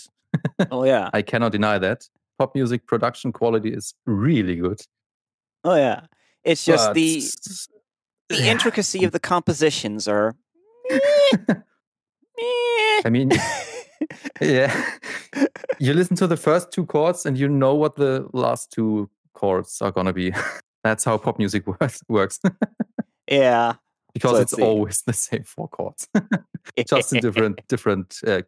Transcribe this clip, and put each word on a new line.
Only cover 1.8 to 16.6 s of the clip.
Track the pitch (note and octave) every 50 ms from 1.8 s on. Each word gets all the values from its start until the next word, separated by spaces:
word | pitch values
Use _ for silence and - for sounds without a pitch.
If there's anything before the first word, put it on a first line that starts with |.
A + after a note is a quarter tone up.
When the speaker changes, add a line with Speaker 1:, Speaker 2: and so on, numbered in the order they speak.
| F#2 F#2+ A#2+ - - - _ _ _ _ _ -
Speaker 1:
Pop | C3+ - -
music | C#3 C3 A#2 B2 A#2 -
production | - B2+ A2+ A#2 A#2+ B2+ - - B2+ A#2
quality | - - A#2 A2+ A2 G#2 A2 A#2+
is | A#2 - - - _ -
really | B2+ A2 F#2+ G#2+ D3 E3 A#2 G2 F#2 F2+
good. | E2+ F2 F2+ G#2 - - _ _ _ _ _ _ _ _ _ _ _ _ _ _ _ -
Speaker 2:
Oh, | - F#3
yeah. | D#3 C#3 B2 G#2 - - _ _ _ _ _ _ _ -
It's | - E3 - -
just | E3 E3 - A2 G#2+
Speaker 1:
But | G#2
Speaker 2:
the, | D#3+ D#3+ D#3+ D#3+ D3 - - - - - - G3 - - - _ _ _ _ _ _ _ _ _ _ _ -
the | F3
Speaker 1:
yeah. | G#3+ B2+ G3+
Speaker 2:
intricacy | A3+ A#3 - A#3 - A3 G3 - - F#3+ F#3
of | E3+
the | - E3+
compositions | - - F3+ F3 - - E3 C#3 D#3 D3+ C#3+ - - A2 G#2 G#2+ G2
are | G#2 G#2 G#2 G#2 A2 A#2+ _ _ _ _ _
Speaker 1:
<laughs> | _ _ A4+ A#4+ B4 B4+
Speaker 2:
meh, | C5 C5+ C#5 C#5+ D5 D5 C#5+ C#5 C5 - - -
meh. | G3 - - _ _ _ _ _ _ _ _ _ _ _ _ _ _ A#4+ A#4 A#4+ B4 A#4+ A#4+ A#4+ A#4+ A4+ G#4+ A4 G#4+ G#4+ -
Speaker 1:
I | -
mean, | A#2 B2 C3+ C3 - - A5+ A#5 A5+ G#5 - A4+ A4+ A#4+ A#4 _
Speaker 2:
<laughs> | _ - D4+ - - - - C#4 - -
Speaker 1:
yeah. | D3+ D3+ C#3 B2+ C3 C#3 - - C4 - - - - - - - - - - C#4 C#4 - - - - - C5 -
You | C#3 B2+ C#3+
listen | E3+ F3+ F3+ F#3
to | - G3
the | F3 E3
first | C#3+ - D3+ D#3 F3